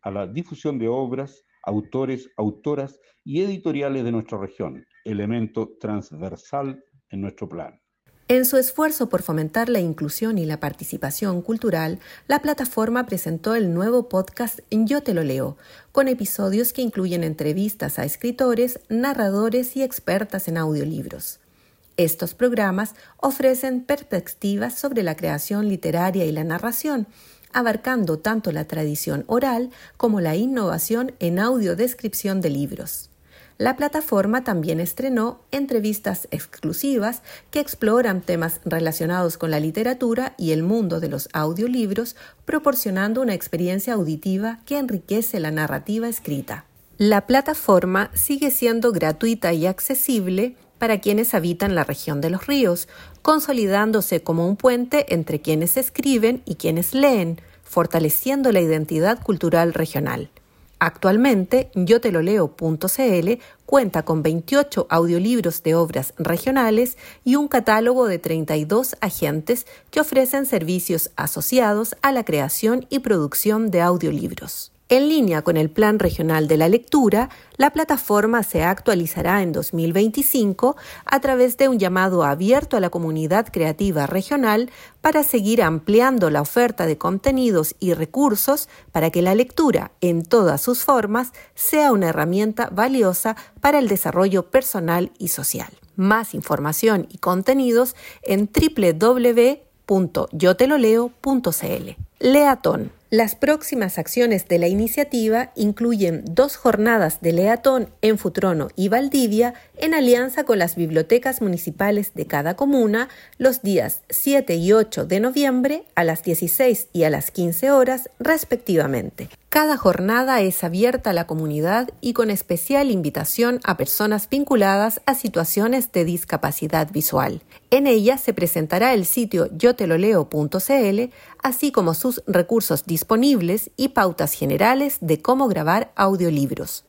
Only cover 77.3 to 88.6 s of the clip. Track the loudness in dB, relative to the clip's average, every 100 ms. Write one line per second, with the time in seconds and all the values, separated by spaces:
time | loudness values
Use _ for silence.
77.3 | -6 -14 0 2 2 0 -2 2 2 4
78.3 | 0 0 0 0 0 0 0 -2 -4 0
79.3 | 0 0 -4 -4 -2 0 2 2 0 0
80.3 | 2 0 2 0 0 -10 -16 -2 0 2
81.3 | 4 2 4 2 4 2 2 2 2 2
82.3 | 2 4 2 2 0 0 -2 -2 -2 0
83.3 | 0 0 -2 -2 0 0 0 0 -2 -2
84.3 | 0 2 2 -2 -8 -20 _ 0 2 2
85.3 | 0 2 4 2 0 4 4 4 4 2
86.3 | 2 0 2 2 0 -2 0 -2 0 0
87.3 | 2 2 2 0 -2 -2 0 -2 2 2
88.3 | 2 0 0